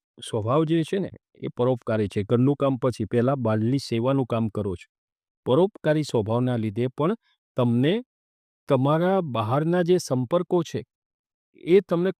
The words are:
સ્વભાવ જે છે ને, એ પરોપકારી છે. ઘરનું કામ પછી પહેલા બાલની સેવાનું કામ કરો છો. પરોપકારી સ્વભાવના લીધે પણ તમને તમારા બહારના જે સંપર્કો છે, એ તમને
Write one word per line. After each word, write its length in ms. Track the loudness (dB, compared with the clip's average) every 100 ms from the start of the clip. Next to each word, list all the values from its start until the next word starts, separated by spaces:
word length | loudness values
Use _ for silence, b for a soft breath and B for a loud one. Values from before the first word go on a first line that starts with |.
| _ -20 -8
સ્વભાવ 340 | -6 0 0
જે 180 | 2 0
છે 160 | 0 -4
ને, 120 | -6 -10 _
એ 140 | _ -10 -2
પરોપકારી 520 | 0 0 -2 -2 0
છે. 140 | -2
ઘરનું 340 | 0 2 2 2
કામ 200 | 0 0
પછી 280 | -2 -2
પહેલા 300 | -2 0 0
બાલની 440 | 0 0 0 0 -2
સેવાનું 480 | -2 -2 0 0 -2
કામ 220 | -2 -2
કરો 260 | -4 -6
છો. 200 | -6 -12 _ _ _ _ _ 0
પરોપકારી 560 | 2 2 0 -2 0
સ્વભાવના 540 | 0 -2 0 0 0 -2
લીધે 300 | -4 -2 -4
પણ 280 | -2 -2 -2 _ _ _ -2
તમને 460 | 0 2 2 0 -4 _ _ _ _ _ -2
તમારા 520 | 2 2 2 2 0
બહારના 600 | 0 -4 -2 0 0 0
જે 160 | 2 2
સંપર્કો 640 | 0 -4 0 -2 0 -2
છે, 220 | -2 -8 -10 _ _ _ _ _ _
એ 260 | _ 2 2
તમને 300 | 4 0 0 -2